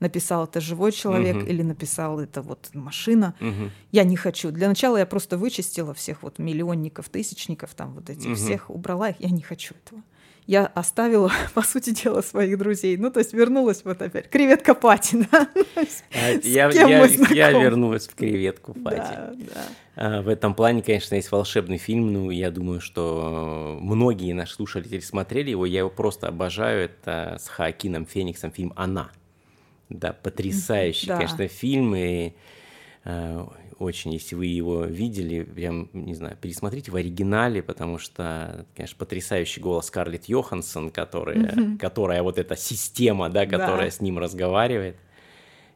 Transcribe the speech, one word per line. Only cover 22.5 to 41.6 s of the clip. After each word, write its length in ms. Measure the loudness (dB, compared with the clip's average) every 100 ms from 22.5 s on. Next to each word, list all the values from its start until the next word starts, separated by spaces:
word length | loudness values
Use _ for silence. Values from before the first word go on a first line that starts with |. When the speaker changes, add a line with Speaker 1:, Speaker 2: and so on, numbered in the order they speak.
Speaker 2:
думаю, 300 | -4 -4 -6
что 960 | -6 -4 -2 -2 -4 -4 -6 -6 -8 -8
многие 540 | -2 4 4 2 -2
наши 220 | -6 -6 -8
слушатели 440 | -8 -8 -8 -10
смотрели 520 | -6 -6 -4 -4 -4
его. 140 | -2 -2
Я 140 | 0
его 100 | -2
просто 380 | -2 -4 -4 -8
обожаю. 580 | -4 -4 -2 -2 0 -2
Это 520 | -8 -8 -6 -6 -10
с 80 | -12
Хоакином 580 | -4 -4 -4 -6 -6 -6
Фениксом 460 | -6 -6 -6 -10
фильм 220 | -6 -8 -4
«Она». 360 | -4 -4 -8 -14 _ _ _ _ _ _ -18
Да, 240 | -8 -8
потрясающий, 920 | -6 -8 -6 -4 -4 -2 0 0 -2 -4
Speaker 1:
Мгм, 100 | -4
да. 0 |
Speaker 2:
конечно, 300 | -4 -4 -6
фильм. 460 | -4 -2 0 2 0
И, 380 | -2 -2 -6 -10 -20 -20 -20 -20 -20 -16
э, 420 | -10 -8 -8 -8 -12 -18 -20 -8
очень, 360 | -8 -6 -8
если 220 | -8 -8 -6
вы 100 | -4
его 400 | -2 -2 -2 -4
видели, 580 | -4 -6 -4 -6 -6
прям, 460 | -8 -8 -6 -6 -8
не 200 | -12 -10 -10
знаю, 220 | -12 -12
пересмотрите 520 | -12 -8 -8 -8 -6
в 40 | -4
оригинале, 640 | -4 -2 0 2 2 -2
потому 360 | -6 -8 -8 -8
что, 680 | -10 -10 -8 -8 -10 -12 -16 -14
конечно, 200 | -14 -12
потрясающий 640 | -10 -8 -4 -2 -4 -6
голос 280 | -4 -2 -4
Скарлетт 380 | -6 -6 -8 -4
Йоханссон, 640 | -2 -2 -6 -8 -8 -8
которая, 640 | -8 -8 -6 -2 0 0
Speaker 1:
Мгм. 220 | 0